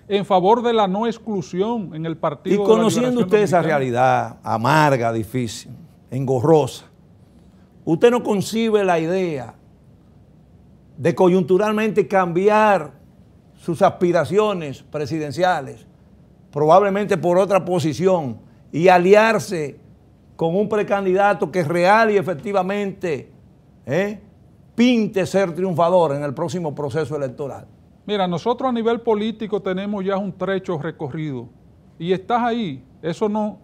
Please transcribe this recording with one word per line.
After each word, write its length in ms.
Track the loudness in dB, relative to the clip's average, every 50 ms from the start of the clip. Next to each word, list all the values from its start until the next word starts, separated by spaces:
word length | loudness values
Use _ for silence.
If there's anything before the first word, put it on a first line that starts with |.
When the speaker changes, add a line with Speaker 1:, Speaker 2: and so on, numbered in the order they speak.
| _ -4
Speaker 1:
en 160 | -2 -2 0
favor 360 | 2 2 4 6 4 4 4
de 120 | 2 0
la 160 | 2 2 2 0
no 180 | 0 -2 -2
exclusión 880 | -4 -6 -6 -8 -6 -6 -6 -6 -6 -4 -4 -2 -2 -4 -6 -6 -8 -10
en 100 | -8 -8
el 100 | -8 -6
Partido 400 | -4 -4 -4 -4 -4 -2 0 0
Speaker 2:
Y 20 | 2
Speaker 1:
de 40 | 4
la 40 | 4
Speaker 2:
conociendo 420 | 4 4 4 2 2 0 0 0
Speaker 1:
Liberación 160 | 0 -2 0
Speaker 2:
usted 160 | 2 2 2
esa 140 | 2 4 2 2
Speaker 1:
Dominicana. 200 | 2 2 0 0
Speaker 2:
realidad 580 | 0 0 0 2 2 4 2 0 -2 -4 -10 -12
amarga, 720 | -6 -4 -4 0 2 4 4 4 4 4 2 2 0 -2
difícil, 580 | -2 -4 -6 -6 -6 -6 -6 -6 -10 -12 -16 -18 -20 -20 -20 -20 _ _ _ -12
engorrosa, 760 | -8 -6 -4 -2 -2 2 4 6 6 6 4 0 -6 -14 -20 -20 _ _ _ _ -20 _ -20 _ _ -20 -20 -20 _ -20 -20 _ _ -10 -2
¿usted 260 | -2 0 4 4 4
no 140 | 4 4 0
concibe 600 | -2 -2 -2 -2 -4 -2 -2 0 2 2 2 2
la 140 | 2 0 0
idea 560 | 0 -2 -2 -2 -2 -4 -6 -8 -10 -12 -16 _ _ _ _ _ _ -20 -20 _ _ _ -20 -20 -20 _ _ _ _ _ -20 -20 -20 -20 -20 _ _ -20 -10
de 180 | -4 -2 -2 2
coyunturalmente 920 | 4 4 4 4 4 2 2 2 2 2 0 0 0 -2 0 0 0 0 2
cambiar 840 | 2 0 0 0 0 0 2 4 4 4 4 4 2 2 0 -6 -14 -20 -20 -20 _ _ -20 _ _ -20 _ _ _
sus 280 | _ -8 -6 0 2
aspiraciones 1000 | 2 2 2 2 0 0 2 0 0 0 0 0 0 0 -2 -4 -6 -10 -12 -14
presidenciales, 1040 | -16 -12 -8 -8 -6 -6 -6 -6 -6 -6 -4 -2 0 0 0 -2 -4 -10 -16 -18 -20 -20 _ _ _ _ -20 -20 -20 _ _ _ -18 -8
probablemente 680 | -2 0 4 6 6 6 6 4 0 -2 0 -2 -2
por 220 | 0 0 2 2 2
otra 260 | 2 2 2 0 0
posición, 760 | 0 -2 -2 -2 -2 -2 0 0 2 2 0 -2 -6 -8 -10 -16 -20 _ _ -16 -8
y 160 | -2 4 6 6
aliarse 880 | 6 6 6 6 6 6 6 4 0 -2 -2 -4 -6 -6 -6 -8 -10 -16 -20 -20 -20 _ _ _ _ _ _ _ -8
con 220 | -4 -4 -2 0
un 120 | 0 -2 0
precandidato 840 | -2 -2 -2 -2 -2 -2 0 0 2 2 2 2 2 0 -4 -4
que 100 | -2 -4
real 480 | -2 -2 0 2 4 4 6 4 4 4
y 60 | 2
efectivamente... 1120 | 0 0 -2 -6 -6 -6 -4 -2 -2 -2 -2 -4 -4 -4 -6 -8 -6 -6 -6 -4 -6 -8 -14 -20 -20 -20 -20 _ _ _ _ _ _ -8
eh, 340 | -4 -2 -2 -2 -4 -6 -12 -16 -20 -20 _ -20 -20 _ _ _ _ 0
pinte 520 | 2 2 4 4 2 0 -2 -2 -2 -2
ser 280 | 0 0 0 0 0 -2
triunfador 600 | -4 -4 -2 0 0 2 4 4 4 2 2 0
en 60 | -4
el 120 | -6 -6 -6
próximo 400 | -6 -8 -6 -6 -6 -6 -8 -6
proceso 400 | -6 -8 -6 -4 -4 -6 -4 -6
electoral? 520 | -6 -6 -8 -8 -10 -10 -10 -10 -14 -18 -20 -20 _ _ _ _ _ -10
Speaker 1:
Mira, 200 | -6 -4 -2 -2
nosotros 440 | -2 -4 -4 -2 -4 -4 -2 -2 -2
a 20 |
nivel 280 | -2 0 -2 -2 -2 -2
político 580 | 0 -2 -2 0 -2 -4 -6 -6 -8 -6 -6 -4
tenemos 440 | -4 -4 -4 -4 -4 -6 -6 -4 -4
ya 120 | -2 -2
un 160 | -2 -4 -6
trecho 460 | -8 -6 -4 -4 -4 -4 -4 -6 -6 -6
recorrido 680 | -6 -8 -8 -8 -10 -10 -8 -8 -8 -8 -8 -10 -12 -14 _ _ _ -20 -20 _ _ -20 _ -8
y 140 | -2 -2
estás 300 | -2 -2 -2 -2 -2 0
ahí, 400 | 0 0 -2 -2 -4 -6 -8 -10 -16 _ _ -10
eso 260 | -8 -8 -4 -2 -2 -2
no, 300 | -2 -2 -4 -4 -6 -10